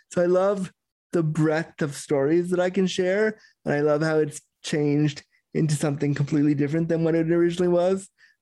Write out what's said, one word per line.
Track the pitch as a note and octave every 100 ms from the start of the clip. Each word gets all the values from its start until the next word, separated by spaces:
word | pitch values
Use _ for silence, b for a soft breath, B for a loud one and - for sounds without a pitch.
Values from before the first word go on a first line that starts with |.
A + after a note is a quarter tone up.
| -
so | F3+
I | F3
love | F#3 G3 G3+ F#3 - _ _ _
the | F3
breadth | D#3 D#3 D#3 D#3 D#3+ -
of | D3+ C#3
stories | - C#3+ C#3 E3+ F3+
that | F3
I | F3+
can | F#3 F#3
share. | F#3 F3+ G3 A3 b b _
And | D3
I | C#3+
love | D3+ D3
how | D#3+ D#3
it's | D#3 - - _
changed | - D#3 D3 C#3+ D3+ C#3+ - _ _
into | D#3 D#3 D3
something | D#3+ C#3+ D3 C#3+
completely | C#3 D3+ D3 C#3+
different | C#3+ D#3+ E3
than | E3
what | E3
it | E3 D#3+
originally | E3+ E3+ E3+ F3+
was. | F3 F3+ F#3+ - b b b